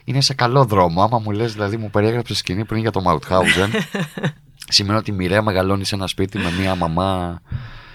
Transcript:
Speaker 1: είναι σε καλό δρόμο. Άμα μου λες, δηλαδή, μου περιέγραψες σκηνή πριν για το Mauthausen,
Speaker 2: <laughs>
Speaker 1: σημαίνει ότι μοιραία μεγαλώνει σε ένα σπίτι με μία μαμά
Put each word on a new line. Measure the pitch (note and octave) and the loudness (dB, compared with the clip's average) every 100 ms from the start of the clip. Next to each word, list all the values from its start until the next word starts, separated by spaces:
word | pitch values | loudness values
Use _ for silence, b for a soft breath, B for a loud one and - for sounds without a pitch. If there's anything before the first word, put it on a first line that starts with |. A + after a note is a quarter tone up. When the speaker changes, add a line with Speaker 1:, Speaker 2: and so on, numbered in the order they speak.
Speaker 1:
είναι | b B2+ | b 0
σε | C3+ | 0
καλό | C3 A#2+ C#3 | 0 2 4
δρόμο. | B2 G2+ F2 E2+ | 4 4 4 4
Άμα | G#2+ A#2+ | 2 2
μου | G#2+ | -2
λες, | G#2 A#2 | -2 -2
δηλαδή, | G#2 G2+ A2+ | -2 -4 -4
μου | G#2+ | -2
περιέγραψες | G#2 G#2+ A#2+ A#2 G#2 | 0 2 0 -2 -4
σκηνή | - F#2 | -4 -4
πριν | A2 A2 | -2 -2
για | A2 | 0
το | G2 F#2 | 0 2
Mauthausen, | D#2 - F#2 F#2+ F2+ G2+ G#3+ - G3+ D#3 - | 0 2 2 2 2 0 0 -4 -6 -8 -6
Speaker 2:
<laughs> | F3+ - - - - - | -6 -8 -16 -20 -2 0
Speaker 1:
σημαίνει | G2+ G#2+ | 2 0
ότι | G#2+ | -2
μοιραία | G2 F2+ G#2 | -2 2 2
μεγαλώνει | G#2+ F#2 F#2+ G2 | 4 2 2 0
σε | F#2+ | -2
ένα | G2 F#2 | -4 -4
σπίτι | - F#2+ G2+ | -2 -4 -2
με | F2+ F2+ | -2 0
μία | F#2+ | 0
μαμά | F#2 E2+ E2 F#2+ F#2 F2 F2 - B B B B | 0 0 0 0 0 -4 -8 -10 B B B B